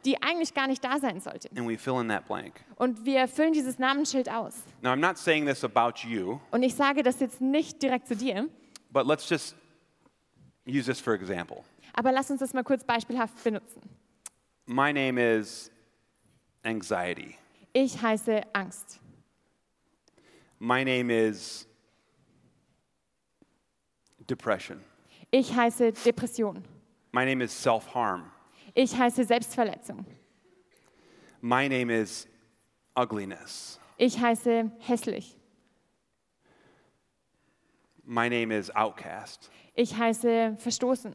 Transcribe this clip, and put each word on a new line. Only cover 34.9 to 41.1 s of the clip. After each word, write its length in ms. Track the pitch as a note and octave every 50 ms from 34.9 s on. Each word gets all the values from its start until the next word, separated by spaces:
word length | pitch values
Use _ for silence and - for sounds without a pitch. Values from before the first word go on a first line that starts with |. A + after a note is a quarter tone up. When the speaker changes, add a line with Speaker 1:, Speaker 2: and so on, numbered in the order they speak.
| A#3+ A#3 - - - - - - - - _ _ _ _ _ _ _ _ _ _ _ _ _ _ _ _ _ _ _ _ _ _ _ _ _ _ _ _ _ _ _ _ _ _ _ _ _ _ _ _ _ _ _ _ _ _ _ _ _ _ _ _ _
Speaker 2:
My 240 | - A#2+ A#2 A#2 A#2+
name 240 | A#2+ A#2 A#2 A2 A2
is 140 | G#2+ F#2+ F#2 -
outcast. 720 | G#2 A2 G#2+ F#2 - - E2+ E2+ G2+ - - - - - - - - - _ _
Speaker 1:
Ich 220 | - A#3+ - -
heiße 580 | G#3+ A#3 A3+ A3+ A3+ - A#3+ A#3 A3+ A3+ A3+ G#3+ G#3
verstoßen. 540 | - A#3+ A3+ - B3+ B3 C4 B3+ - G#3+